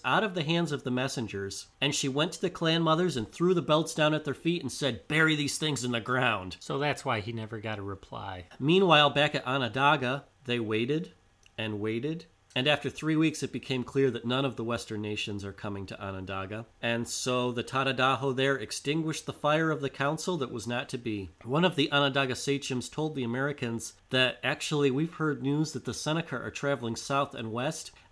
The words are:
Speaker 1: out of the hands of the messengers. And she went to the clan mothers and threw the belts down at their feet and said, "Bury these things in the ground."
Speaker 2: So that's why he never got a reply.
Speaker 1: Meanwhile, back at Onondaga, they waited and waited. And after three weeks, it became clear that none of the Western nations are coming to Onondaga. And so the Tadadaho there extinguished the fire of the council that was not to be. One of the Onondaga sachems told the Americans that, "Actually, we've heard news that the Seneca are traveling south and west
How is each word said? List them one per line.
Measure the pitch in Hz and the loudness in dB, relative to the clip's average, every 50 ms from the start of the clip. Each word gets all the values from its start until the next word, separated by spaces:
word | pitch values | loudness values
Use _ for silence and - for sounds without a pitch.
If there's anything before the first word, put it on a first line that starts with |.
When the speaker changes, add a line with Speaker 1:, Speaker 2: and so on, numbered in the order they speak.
| - | -2
Speaker 1:
out | 127 135 175 214 | 2 2 2 2
of | 214 180 | 0 -2
the | 180 151 | -2 0
hands | 147 165 170 170 156 | 2 2 2 2 0
of | 147 131 - | -2 -4 -2
the | 135 | -2
messengers. | 123 123 127 135 - - 117 101 - 98 98 98 98 - - - _ _ | 0 0 0 -2 -2 -4 -4 -4 -4 -6 -6 -6 -8 -10 -14 -16 _ _
And | 131 143 143 | -2 0 0
she | - - 139 | 0 0 0
went | 131 143 156 180 170 | 0 0 0 0 -2
to | - - | -2 -4
the | 175 | -4
clan | - - 170 160 165 170 165 | -2 0 0 2 2 4 4
mothers | 160 160 160 180 180 139 | 4 4 4 4 0 0
and | 127 107 - - | -2 -4 -4 -2
threw | - 165 180 185 | 0 2 4 4
the | 175 139 | 4 4
belts | 123 156 156 160 156 - | 4 4 4 4 0 0
down | - 156 151 156 | 2 4 4 4
at | 151 151 | 2 0
their | 147 131 | -4 -6
feet | - - 165 170 175 | -2 0 -2 0 0
and | - 127 | -2 -4
said, | - - 151 135 120 104 - _ | -4 -2 -2 -2 -2 -2 -4 _
"Bury | 151 156 160 156 156 | 4 4 6 6 6
these | 147 147 135 - | 4 2 -2 -2
things | - 160 156 147 120 117 | -2 0 0 0 0 0
in | 123 123 | 0 -2
the | 117 | -2
ground." | 104 120 123 127 131 123 110 101 92 92 90 - | 0 0 2 4 4 4 2 0 -2 -6 -10 -10
Speaker 2:
So | - - 151 139 | -8 -6 -2 0
that's | 143 147 135 - - | 0 0 0 -2 0
why | 135 123 110 | -2 -2 0
he | 98 117 117 | -2 -4 -6
never | 117 110 107 117 110 | -8 -8 -8 -8 -8
got | 101 113 110 104 | -6 -6 -6 -6
a | 98 | -6
reply. | 98 98 95 - - - 110 104 98 95 90 92 - - - | -8 -8 -10 -12 -12 -12 -10 -8 -8 -10 -10 -12 -16 -10 -4
Speaker 1:
Meanwhile, | 123 143 170 190 196 180 156 151 147 143 | 2 4 6 6 8 8 8 8 8 6
back | 113 143 147 147 - | 6 4 2 2 2
at | - - | -2 -2
Onondaga, | 127 131 139 131 113 104 127 139 143 156 147 127 123 131 139 135 - _ _ _ | -2 -2 0 0 0 0 2 4 4 4 4 2 -2 -2 -4 -6 -12 _ _ _
they | - 120 120 | -2 0 0
waited | 117 104 110 110 117 123 147 160 180 180 - _ _ _ _ _ _ _ _ | 0 0 0 0 2 2 0 -2 -2 -6 -12 _ _ _ _ _ _ _ _
and | - 110 110 107 101 | -6 -4 -4 -2 -2
waited. | 104 110 110 117 120 151 165 170 - - _ _ _ _ - | -2 -2 -2 -2 -2 -4 -6 -6 -10 -16 _ _ _ _ -4
And | 127 131 | 0 2
after | 147 147 139 - 135 | 2 2 2 0 -4
three | 123 - - 156 160 | -6 -2 0 2 4
weeks, | 151 160 160 156 - - | 4 4 4 2 0 -6
it | 127 - | -4 -4
became | 127 - - 131 127 120 | -6 -4 -2 -2 -2 -2
clear | - - 139 139 135 | 0 2 2 4 4
that | 113 117 117 | 2 0 -2
none | 117 127 131 139 | -2 0 0 0
of | 135 117 | 0 -2
the | 113 113 | -4 -4
Western | 113 120 117 - - 110 104 107 | -2 -2 -4 -4 -6 -6 -6 -4
nations | 107 107 101 - - 101 101 98 | -4 -4 -4 -4 -4 -6 -6 -6
are | 98 98 | -8 -10
coming | - - 107 101 98 98 | -8 -8 -6 -6 -6 -8
to | 92 - - 101 | -10 -10 -10 -8
Onondaga. | 98 98 95 92 92 98 95 95 95 104 107 117 - _ _ - | -8 -6 -8 -8 -6 -6 -6 -6 -6 -8 -10 -10 -12 _ _ -4
And | 117 117 117 117 | -2 -2 -2 -2
so | 117 - - - 131 127 127 123 123 120 | -4 -4 -4 -2 0 0 2 0 0 0
the | 120 117 | -2 -4
Tadadaho | - 131 131 135 131 131 123 127 131 135 120 131 139 127 | -2 0 0 0 0 2 2 2 2 2 2 0 -2 0
there | 123 135 135 139 | 2 2 2 2
extinguished | 127 110 110 - - - 143 151 165 160 160 156 - - | 0 -2 -6 -8 -6 -4 -2 0 0 0 -2 -4 -4 -6
the | - 135 | -8 -10
fire | - - 147 151 156 165 160 | -2 0 2 4 4 4 2
of | 156 139 | 0 0
the | 139 135 | -2 -4
council | - - 139 139 156 160 - - 180 160 | -2 0 0 0 0 0 -2 -2 -2 -2
that | 135 120 | -2 -4
was | 113 117 98 | -4 -6 -4
not | 113 120 123 143 - | -4 -4 -4 -4 -4
to | - 127 | -8 -6
be. | 120 120 107 101 98 87 - _ - | -4 -4 -4 -4 -6 -8 -12 _ -8
One | 113 131 156 175 | 0 2 4 4
of | 185 180 | 4 4
the | 143 139 - 147 | 4 2 4 4
Onondaga | 143 143 139 131 139 139 127 127 | 4 4 4 4 2 0 0 -2
sachems | - - - 139 139 139 - 135 123 113 - | -2 0 -2 -2 -2 -2 -2 -4 -4 -4 -4
told | - - 156 156 151 | -4 -4 -4 -2 -2
the | 139 123 | -2 -2
Americans | 117 117 127 139 147 147 143 131 117 113 113 - - - - _ _ | -2 0 0 0 -2 -2 -4 -4 -4 -4 -4 -6 -8 -14 -16 _ _
that, | - 131 127 123 120 - - | 2 2 2 2 0 -2 -2
"Actually, | 123 151 - - - 156 147 143 139 | -4 -2 -2 -4 -2 2 4 4 4
we've | 123 135 156 165 - | 4 2 0 -2 -2
heard | - 160 156 143 123 127 | -2 -2 -2 0 0 0
news | 135 143 151 156 147 - | 0 2 2 0 0 -2
that | 131 - | -6 -6
the | - 110 | -6 -6
Seneca | - - 151 156 165 160 - 139 | -4 -2 -2 -2 -2 -2 -4 -6
are | 120 107 110 | -6 -6 -8
traveling | - - - 143 139 127 123 113 113 | -8 -4 0 0 0 0 0 -4 -4
south | 110 - - 139 139 143 135 - | -4 -4 -2 0 0 0 0 -4
and | 123 120 113 107 | -8 -8 -6 -4
west | 117 127 151 160 - - - - - - - | -2 -2 -2 -4 -6 -10 -12 -16 -20 -20 -6